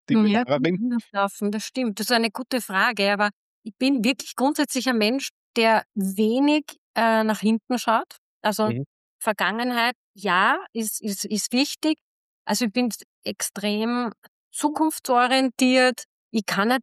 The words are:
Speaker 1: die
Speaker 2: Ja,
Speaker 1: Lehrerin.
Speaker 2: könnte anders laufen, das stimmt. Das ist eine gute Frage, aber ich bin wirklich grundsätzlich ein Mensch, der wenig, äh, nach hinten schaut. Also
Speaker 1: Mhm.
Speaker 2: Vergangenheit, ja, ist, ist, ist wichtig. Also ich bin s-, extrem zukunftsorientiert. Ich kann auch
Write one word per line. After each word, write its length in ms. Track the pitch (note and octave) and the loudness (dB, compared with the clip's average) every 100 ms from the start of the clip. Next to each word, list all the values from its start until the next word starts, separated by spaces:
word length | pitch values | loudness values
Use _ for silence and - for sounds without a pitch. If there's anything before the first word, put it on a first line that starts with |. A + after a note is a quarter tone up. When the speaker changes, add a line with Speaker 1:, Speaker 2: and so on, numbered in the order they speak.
| - | 0
Speaker 1:
die 60 | |
Speaker 2:
Ja, 60 | A3 | 2
Speaker 1:
Lehrerin. 400 | G#3+ G#3 B3 C#3+ | 4 2 2 0
Speaker 2:
könnte 200 | D#3 F3+ | 0 0
anders 220 | B3 A#3+ - | -2 -4 -4
laufen, 380 | G3+ G3 - G#3 | -2 -2 -2 -4
das 120 | G#3+ | -4
stimmt. 360 | - C4 B3 F#3+ | -6 -4 -4 -2
Das 60 | G#3 | 0
ist 60 | |
eine 180 | A#3+ A3+ | 0 0
gute 300 | - C4 B3+ | -4 -6 -6
Frage, 520 | - F#3+ A3+ G#3 G3 | -2 -2 0 0 0
aber 180 | G3+ G#3 - _ _ | 2 -2 -4 _ _
ich 120 | A3 - | -12 -2
bin 260 | C4 C#4 | 0 2
wirklich 320 | G#3+ C4+ - - | 0 -2 -6 -2
grundsätzlich 520 | C4 D4+ C#4+ C4 B3+ | 0 0 -2 -2 0
ein 100 | A#3 | 2
Mensch, 320 | G#3 C4+ - _ _ - | 2 0 -4 _ _ 0
der 280 | A3+ A3 - | 4 2 0
wenig, 680 | G#3+ F#3+ F#3+ G#3+ B3 C#4+ D4+ C#4+ - _ - | -4 -2 0 2 4 4 2 -2 -16 _ 0
äh, 280 | A3+ A3 | 2 2
nach 160 | A3 G#3 | 0 0
hinten 380 | G#3 A3 - B3 | 2 0 0 -4
schaut. 400 | - A3+ E4+ - _ _ | 0 0 -2 -14 _ _
Also 260 | G#3+ G#3 G#3+ | -4 0 -2
Speaker 1:
Mhm. 160 | B2+ C#3+ _ _ - | -2 -8 _ _ -8
Speaker 2:
Vergangenheit, 720 | - G#3 F#3 A3 B3 A#3+ A#3 - _ | -4 -2 -2 -2 -2 0 -2 -2 _
ja, 440 | G3 G3 F3+ G#3+ D#4+ F#4 | -6 0 4 4 0 -4
ist, 280 | A#3 G#3+ - | -6 -6 -6
ist, 220 | A3 G3 | -6 -6
ist 280 | G3+ G#3 - | -4 -4 -2
wichtig. 460 | B3 D4 - D#4 D#4 _ _ _ _ | 0 -2 -2 -2 -2 _ _ _ _
Also 220 | - G3+ A#3+ | -4 -2 -2
ich 60 | |
bin 160 | B3 B3 | -2 -2
s-, 160 | - - _ | -4 -16 _
extrem 880 | - G3+ - - G#3 G#3 A3+ A#3+ A#3+ - - _ _ | -12 -10 -10 -6 -4 -2 -2 -4 -6 -10 -20 _ _
zukunftsorientiert. 1500 | - D4+ D4+ D#4 - - A#3+ B3 C4 C4+ - B3+ B3+ B3+ B3 - _ _ | -6 -4 0 -2 -2 0 2 2 2 0 2 4 4 4 0 -10 _ _
Ich 140 | A3 - | -4 -2
kann 240 | F#3+ A3 | 0 2
auch 60 | C4 | 0